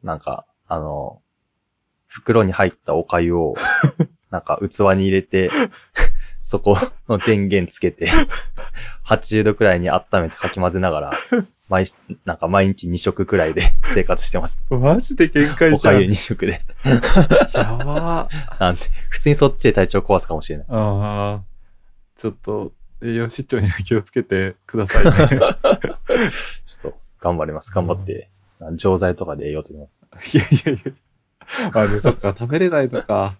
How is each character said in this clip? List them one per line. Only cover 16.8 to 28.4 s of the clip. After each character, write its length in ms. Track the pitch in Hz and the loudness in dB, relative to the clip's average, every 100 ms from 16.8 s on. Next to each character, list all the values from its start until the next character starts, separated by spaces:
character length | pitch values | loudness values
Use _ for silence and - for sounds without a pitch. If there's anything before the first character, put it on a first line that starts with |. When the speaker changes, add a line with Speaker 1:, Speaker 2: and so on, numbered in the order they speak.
| 135 123 - - 156 165 - | 2 2 6 6 8 6 4
Speaker 2:
や 220 | - - 117 | 0 0 0
ば。 520 | 131 147 165 165 - 156 | -2 -2 -2 -2 -2 -6
Speaker 1:
<laughs> 160 | 127 - | -6 -2
な 120 | 92 | 0
ん 20 | |
で、 60 | 87 - - - | 0 0 -2 0
普 120 | - | 0
通 80 | - | 2
に 40 | |
そ 120 | 143 143 | 4 4
っ 100 | - | 4
ち 60 | |
で 80 | 131 | 2
体 160 | 104 92 | 4 2
調 120 | 98 | 0
壊 180 | - 95 | 2 0
す 100 | - | 0
か 60 | |
も 80 | 80 | -6
し 100 | - | -6
れ 60 | 76 | -10
な 60 | |
い。 20 | 71 | -6
Speaker 2:
あ 720 | 117 107 101 104 104 101 104 95 - - - _ - _ _ | -4 -2 -2 -4 -4 -4 -6 -12 -20 -20 -20 _ -20 _ _
ー。 40 | |
ち 60 | 113 | -10
ょ 20 | |
っ 40 | - | -8
と、 300 | - 104 - - - - | -8 -8 -8 -14 -20 -12
栄 120 | 117 | -6
養 140 | 117 117 | -4 -6
失 160 | - | -8
調 160 | - 123 | -6 -2
に 80 | 101 | -2
は 140 | - | -2
気 140 | 95 113 | -2 -2
を 60 | |
つ 80 | - | -2
け 120 | - | -6
て 340 | - 95 95 92 - | -4 -4 -4 -8 -10
く 100 | 113 | -6
だ 100 | 98 | 2
さ 140 | - | 6
い 40 | |
ね。 60 | 170 | 6
Speaker 1:
<laughs> 1500 | - 151 135 - 185 - - - 349 - 247 220 - - - | 6 4 4 0 2 0 0 -2 -10 -2 0 0 -4 -10 -14
ち 140 | - - - | -16 -14 -14
ょ 40 | |
っ 20 | |
と、 60 | - - _ | -14 -20 _
頑 180 | 87 87 | -4 -2
張 80 | 78 | -4
り 60 | |
ま 100 | 78 | -8
す。 80 | - | -6
頑 160 | 95 90 | -4 -2
張 80 | |
っ 100 | 95 | -4
て、 260 | 95 - - _ | -6 -12 -14 _